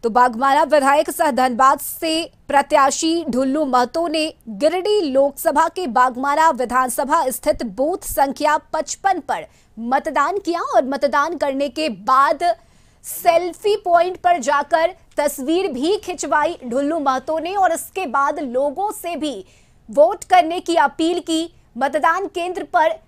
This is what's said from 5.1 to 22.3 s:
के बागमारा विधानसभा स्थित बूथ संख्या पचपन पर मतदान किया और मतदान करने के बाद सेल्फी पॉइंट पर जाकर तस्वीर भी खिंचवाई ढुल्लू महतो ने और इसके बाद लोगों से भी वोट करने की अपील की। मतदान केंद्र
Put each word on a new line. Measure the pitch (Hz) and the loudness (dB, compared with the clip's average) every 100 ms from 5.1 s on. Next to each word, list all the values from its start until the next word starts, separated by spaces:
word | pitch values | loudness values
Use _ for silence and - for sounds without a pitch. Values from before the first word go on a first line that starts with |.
| 262 277 277 330 285 330 | 2 2 0 0 2 0
के | 381 349 | -2 -2
बागमारा | 226 254 240 277 294 320 | 0 -2 -2 -2 2 2
विधानसभा | 247 240 247 254 - 277 330 262 | 2 -2 0 0 -2 0 0 0
स्थित | - 294 302 | -2 -4 -4
बूथ | 233 190 285 392 | -6 -4 -2 -2
संख्या | - - 277 - 302 311 _ | -6 -2 -2 0 0 0 _
पचपन | 311 311 - 392 370 | -6 -6 -4 -2 -2
पर | - 185 151 _ _ - | -4 -8 -8 _ _ -14
मतदान | 233 269 302 294 285 392 | -2 -2 0 0 0 -2
किया | 349 339 | -4 -4
और | 494 427 | 2 2
मतदान | 262 269 285 285 302 339 | 2 -2 0 0 0 -2
करने | 294 269 285 | -4 -2 -4
के | 277 311 | -4 -6
बाद | 196 208 262 277 294 349 339 _ _ _ _ | -4 2 4 4 2 -2 -2 _ _ _ _
सेल्फी | - - 349 339 359 330 415 415 | -16 0 2 2 0 -4 -2 0
पॉइंट | 370 339 349 359 | 2 2 2 0
पर | 349 349 | 0 2
जाकर | 247 277 285 330 339 370 _ - | 2 0 0 0 0 -4 _ -2
तस्वीर | 294 285 262 339 392 | -2 -2 -2 0 0
भी | 254 311 415 | -2 -2 -2
खिंचवाई | - 285 311 302 302 349 247 | -4 -8 -2 0 0 -4 -6
ढुल्लू | 240 285 330 | -2 -2 -2
महतो | 277 262 262 320 | -2 -2 -2 -4
ने | 320 | -2
और | 403 359 | 0 0
इसके | 330 - - 349 | 0 -6 -8 -2
बाद | 277 277 311 | 0 0 -2
लोगों | 277 247 285 277 403 | -4 -2 -2 -2 -6
से | - 349 330 | -6 -8 -6
भी | 302 190 185 _ _ _ - | -6 -8 -14 _ _ _ -4
वोट | 220 320 403 | 4 4 4
करने | - 359 320 349 | 2 2 4 -2
की | 349 330 | -2 2
अपील | 285 - 330 349 | 2 0 -2 -2
की। | 294 320 330 _ _ 233 | -2 -4 -4 _ _ -6
मतदान | 269 294 320 349 | -2 0 0 0
केंद्र | 392 | -4